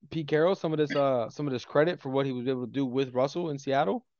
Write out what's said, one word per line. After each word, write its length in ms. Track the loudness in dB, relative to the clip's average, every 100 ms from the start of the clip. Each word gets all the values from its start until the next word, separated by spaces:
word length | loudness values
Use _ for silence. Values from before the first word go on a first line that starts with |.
| -10
Pete 160 | -6 -2
Carroll 260 | 2 2 2
some 160 | -2
of 40 | 0
this, 180 | 0 2
uh, 340 | 2 2 -2
some 180 | -4 -4
of 60 |
this 120 | -4 0
credit 340 | 2 2 0
for 100 | -2
what 160 | -2 0
he 40 |
was 160 | -2 -2
able 180 | -4 -4
to 40 |
do 140 | -2 -2
with 280 | 0 -2
Russell 360 | 0 0 0 -4
in 80 | -6
Seattle? 480 | 0 0 2 0 -6 _